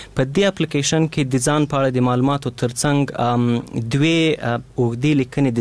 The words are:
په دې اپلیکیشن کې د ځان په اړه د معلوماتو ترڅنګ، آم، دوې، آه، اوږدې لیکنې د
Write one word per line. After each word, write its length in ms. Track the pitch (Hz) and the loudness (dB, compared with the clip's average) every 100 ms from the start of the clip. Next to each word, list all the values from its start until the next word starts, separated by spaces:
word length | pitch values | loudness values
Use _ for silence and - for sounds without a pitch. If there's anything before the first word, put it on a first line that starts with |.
| - - | -8 -4
په 80 | |
دې 180 | 135 147 | -2 2
اپلیکیشن 680 | 196 196 160 147 139 160 156 | 0 0 -2 -2 0 0 0
کې 120 | 160 | -2
د 160 | 135 131 | -2 0
ځان 300 | 131 147 147 | 0 0 0
په 100 | 147 | 0
اړه 140 | 135 | 0
د 80 | 127 | 2
معلوماتو 520 | 127 123 131 143 135 | 2 2 0 0 -4
ترڅنګ، 600 | - 123 123 151 143 135 - | -4 -4 -2 0 0 0 -2
آم، 460 | 120 120 120 120 120 | 0 2 0 0 -4
دوې، 600 | - 113 139 151 165 160 - | -6 -2 0 2 2 2 0
آه، 180 | 117 120 - - | -4 -6 -6 -2
اوږدې 340 | 120 117 147 147 | -2 0 0 2
لیکنې 300 | 127 - 139 | 0 0 0
د 100 | 117 | 0